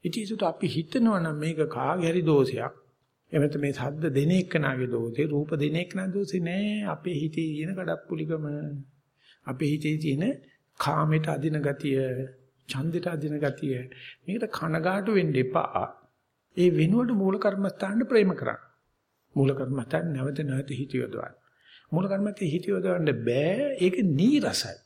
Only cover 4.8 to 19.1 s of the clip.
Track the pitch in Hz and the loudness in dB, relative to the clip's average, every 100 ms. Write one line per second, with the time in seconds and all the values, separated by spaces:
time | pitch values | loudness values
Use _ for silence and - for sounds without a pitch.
4.8 | 127 117 117 113 151 147 151 156 147 160 | -2 -2 -2 -2 0 0 -2 0 0 -2
5.8 | 175 190 190 190 196 185 165 185 208 214 | -4 -4 -4 -4 -2 -2 -2 -2 -2 -2
6.8 | 202 156 180 151 156 156 160 147 160 185 | -4 -4 -4 -2 -2 -2 -4 -4 -4 -4
7.8 | 165 165 - 160 156 160 151 147 151 143 | -4 -6 -6 -6 -4 -4 -4 -6 -6 -10
8.8 | 135 _ _ _ _ _ - 131 147 151 | -14 _ _ _ _ _ -10 -4 -2 0
9.8 | 151 151 156 135 208 285 - _ _ _ | -2 -2 0 0 0 -2 -10 _ _ _
10.8 | 143 156 156 156 156 147 156 151 143 139 | -2 2 2 2 2 -2 0 0 -2 -2
11.8 | 143 135 131 127 131 - _ _ - 135 | 0 0 0 -4 -8 -12 _ _ -8 -4
12.8 | 160 170 175 165 147 147 143 - 143 123 | -2 -2 -4 -4 -4 -2 -2 -2 -4 -4
13.8 | 127 - - - - 220 220 - 160 160 | -6 -16 -20 -14 -6 -4 -4 -4 -2 0
14.8 | 165 196 196 208 160 131 127 - - - | 0 0 2 2 4 2 2 0 0 -2
15.8 | - - _ _ _ _ _ - 180 156 | -2 -8 _ _ _ _ _ 4 4 6
16.8 | 160 220 247 214 190 196 208 190 196 - | 4 4 4 2 2 2 0 2 -2 -2
17.8 | 190 214 233 233 190 165 120 - - _ | -2 0 4 4 4 2 -4 -6 -14 _
18.8 | _ _ _ | _ _ _